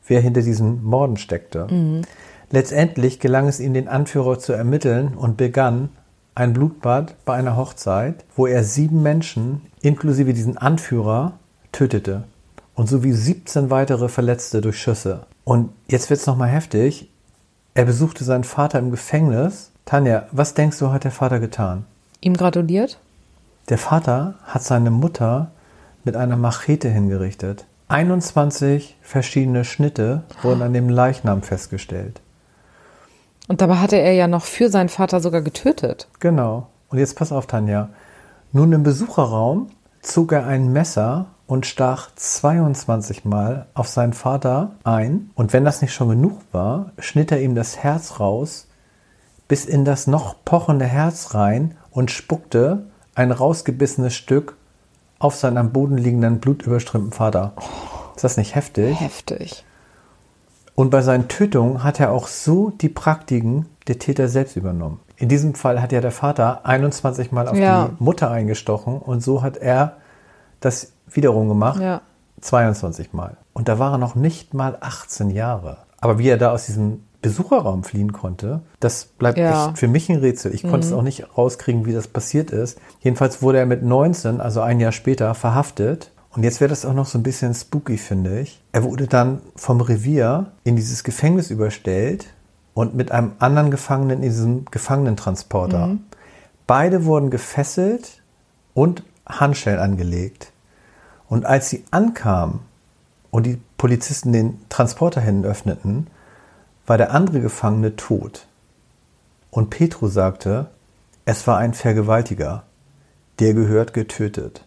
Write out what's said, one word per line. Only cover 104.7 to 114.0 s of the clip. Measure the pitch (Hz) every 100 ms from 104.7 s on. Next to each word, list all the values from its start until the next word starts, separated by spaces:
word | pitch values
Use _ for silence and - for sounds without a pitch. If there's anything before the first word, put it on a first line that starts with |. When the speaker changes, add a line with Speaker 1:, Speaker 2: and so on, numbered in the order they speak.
| - 120 - 170 139
Speaker 1:
hinten | 110 98 98
öffneten, | 104 104 - 98 113 160 _ _ - _ _ _ _ -
war | 113
der | -
andere | 139 190 151
Gefangene | 113 - 110 107 107 107
tot. | - 104 104 - - _ _ _ _ _ _ _ _ _ _
Und | 117 107
Petro | - 165 - 107
sagte, | 101 95 98 98 110 151 _ _ _ _ _
es | - 110 -
war | 104
ein | 117
Vergewaltiger. | 113 120 110 104 110 117 - 78 107 - _ _ _ _ _ _ -
Der | 110
gehört | 110 107 107 113
getötet. | 120